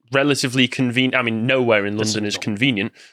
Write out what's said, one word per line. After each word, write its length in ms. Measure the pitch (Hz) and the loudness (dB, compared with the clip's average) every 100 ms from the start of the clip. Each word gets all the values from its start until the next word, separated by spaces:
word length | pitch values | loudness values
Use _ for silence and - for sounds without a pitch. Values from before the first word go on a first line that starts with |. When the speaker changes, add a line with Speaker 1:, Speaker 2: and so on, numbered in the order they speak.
| _ | _
Speaker 1:
relatively 560 | 135 143 135 135 127 127 | 0 2 0 0 0 0
conven-, 480 | - 127 117 131 127 | 0 -2 0 0 0
I 60 | |
mean, 260 | 117 113 120 | 0 -2 0
nowhere 380 | 135 120 107 101 | 2 4 2 2
in 100 | 104 | -2
Speaker 2:
This 120 | 107 | -2
Speaker 1:
London 160 | 107 104 | -2 -4
Speaker 2:
is 80 | |
Speaker 1:
is 40 | 101 | -4
Speaker 2:
not 60 | |
Speaker 1:
convenient 480 | - 104 135 107 104 - - | -6 0 0 0 -4 -8 -20